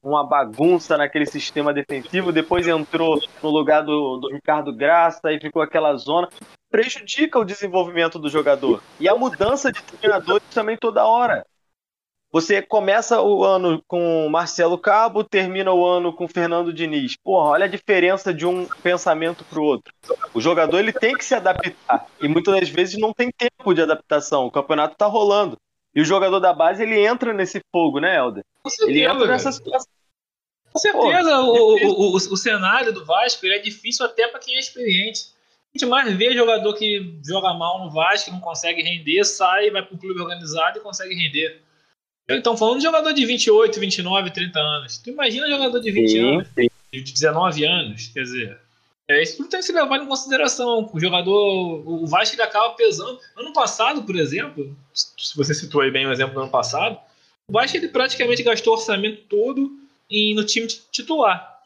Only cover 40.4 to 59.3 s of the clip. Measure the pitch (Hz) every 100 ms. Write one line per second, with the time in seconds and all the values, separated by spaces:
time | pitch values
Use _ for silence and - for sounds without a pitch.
40.4 | 160 160 165 202 214 190 190 180 160 147
41.4 | 160 160 _ _ _ _ _ _ - 262
42.4 | 240 214 220 262 320 320 311 285 233 240
43.4 | 226 214 226 214 196 190 180 196 180 175
44.4 | 180 165 151 147 127 - 240 294 269 247
45.4 | 294 285 262 240 220 208 113 110 123 156
46.4 | 185 - 120 _ _ 131 131 - 151 156
47.4 | 180 151 151 175 120 110 - 139 123 123
48.4 | 107 98 _ _ _ _ - - - -
49.4 | 294 370 359 339 269 277 277 262 269 262
50.4 | 247 247 247 226 220 156 180 180 175 202
51.4 | 202 190 175 160 156 165 160 175 220 226
52.4 | 220 208 233 233 226 - 208 247 - -
53.4 | 302 302 233 - 233 302 214 180 143 165
54.4 | 285 151 139 139 _ - - - - 147
55.4 | 139 147 139 147 135 131 135 127 135 135
56.4 | 131 127 117 143 214 214 _ _ _ _
57.4 | - 208 262 - 349 247 254 - 240 240
58.4 | 233 220 220 220 226 202 208 214 _